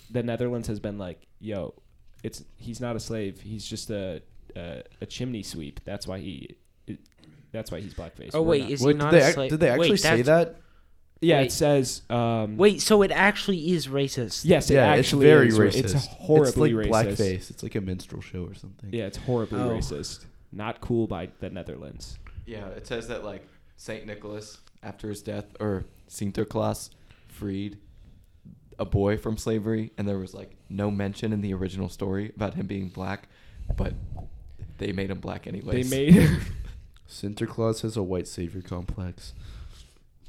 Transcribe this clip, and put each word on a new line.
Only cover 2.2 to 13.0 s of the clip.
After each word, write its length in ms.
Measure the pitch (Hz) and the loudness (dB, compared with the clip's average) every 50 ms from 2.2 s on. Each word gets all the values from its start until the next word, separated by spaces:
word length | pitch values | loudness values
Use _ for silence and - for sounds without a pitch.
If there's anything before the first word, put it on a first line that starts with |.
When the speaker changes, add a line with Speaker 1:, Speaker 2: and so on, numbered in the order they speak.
| - | -10
Speaker 1:
it's, 200 | 110 - - - - - | -10 -10 -12 -16 -20 -20
he's 240 | - - 117 113 120 | -16 -14 -12 -10 -8
not 160 | 123 120 113 | -6 -6 -6
a 40 | 107 | -6
slave. 400 | - - 113 110 101 98 - - | -6 -6 -6 -4 -4 -6 -8 -10
He's 240 | - 104 110 101 - | -12 -12 -12 -12 -10
just 260 | - 113 - - - | -10 -10 -10 -8 -8
a, 300 | 107 101 95 95 82 - - - - - - - - | -6 -6 -6 -6 -8 -10 -12 -16 -20 -20 -20 -16 -14
a, 260 | 90 87 87 69 60 - - - _ | -12 -12 -12 -12 -14 -16 -18 -16 _
a 60 | 104 | -14
chimney 380 | - - - 123 131 120 101 95 | -12 -8 -8 -6 -6 -6 -8 -8
sweep. 360 | - - 82 76 71 - - - | -10 -10 -10 -10 -12 -12 -14 -12
That's 220 | - 101 101 - 92 | -10 -10 -10 -8 -10
why 100 | 92 95 | -10 -10
he, 380 | 73 95 76 65 - - - _ _ _ _ _ _ 113 | -10 -10 -12 -12 -16 -18 -20 _ _ _ _ _ _ -14
it, 100 | 104 - _ _ _ _ - - - - _ _ | -14 -14 _ _ _ _ -20 -20 -20 -20 _ _
that's 180 | 110 110 110 - | -10 -10 -8 -8
why 80 | 87 82 | -10 -10
he's 140 | 101 92 - | -10 -10 -12
blackface." 360 | - 85 82 - - - - - | -12 -12 -12 -14 -16 -12 -4 -2
Speaker 2:
Oh, 80 | 160 | 0
Speaker 1:
We're 60 | 165 165 | 4 4
Speaker 2:
wait, 140 | 156 139 | 4 4
Speaker 1:
not 80 | 123 104 | 2 0
Speaker 2:
is 100 | 143 131 | -2 4
Speaker 3:
Wait, 100 | 123 143 | 4 4
Speaker 2:
he 60 | 147 147 | 4 4
not 120 | 147 151 | 4 6
Speaker 3:
did 80 | 170 160 | 8 8
they 20 | 135 | 8
Speaker 2:
a 20 | 156 | 8
Speaker 3:
ac-, 60 | - | 4
Speaker 2:
slave? 160 | 139 131 143 | 2 0 -2
Speaker 3:
did 100 | 156 156 | 2 4
they 80 | - 127 | 4 4
actually 200 | 120 156 170 147 | 4 4 4 4
Speaker 2:
Wait, 100 | 104 95 | 4 4
Speaker 3:
say 220 | - 156 170 120 | 4 4 4 4
Speaker 2:
that's 40 | 123 147 160 170 165 - | 6 6 6 6 6 2
Speaker 3:
that? 60 | - - - _ _ _ _ _ - _ _ _ _ - | -2 -10 -20 _ _ _ _ _ -20 _ _ _ _ 0
Speaker 1:
Yeah, 180 | 160 170 156 139 | 4 4 6 6
Speaker 2:
Wait. 80 | 135 | 4
Speaker 1:
it 60 | 120 | 2
says, 500 | - - 160 143 143 139 123 - - - - - | 2 2 4 4 4 4 2 0 -4 -8 -6 -2
um, 460 | 120 120 117 117 117 113 107 107 107 131 | 0 0 2 0 0 0 -2 -2 2 6
Speaker 2:
Wait, 220 | 196 214 185 143 | 6 6 6 4
so 220 | - - 220 202 | 4 4 6 6